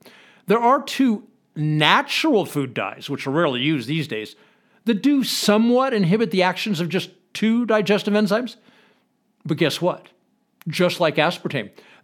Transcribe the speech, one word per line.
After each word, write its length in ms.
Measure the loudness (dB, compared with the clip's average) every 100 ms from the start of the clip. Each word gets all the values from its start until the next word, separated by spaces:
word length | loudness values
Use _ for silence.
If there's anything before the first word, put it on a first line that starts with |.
| -20 -20 -20 _ 0
There 160 | 2
are 200 | 4 2
two 420 | 0 0 0 0 -4 _ _ -4
natural 920 | -2 2 4 4 2 -2 2 2 0
food 280 | -4 -4
dyes, 360 | -4 -8 -8 -10
which 180 | -8 -2
are 40 |
rarely 300 | 0 0 0
used 260 | 0 -2 -2
these 200 | -4 -4
days, 300 | -8 -10 -16 _ _ _ _ -2
that 180 | 0
do 200 | 2 2
somewhat 720 | 0 0 2 4 4 2 2
inhibit 380 | 2 2 2 2
the 120 | 2
actions 360 | 2 0 -4 -4
of 80 | -2
just 220 | -4 -6 _ _
two 320 | -2 0 0 2
digestive 480 | 0 2 0 2
enzymes. 420 | 0 2 0 -4 -12 _ _ _ _ _ _ _ _
But 140 | -6 0
guess 240 | 0 0
what? 260 | -2 -4 -10 _ _ _ _ _ -8
Just 340 | -2 0 0
like 140 | 0 2
aspartame, 560 | 0 -2 -6 -6 -8 -14 -20 -14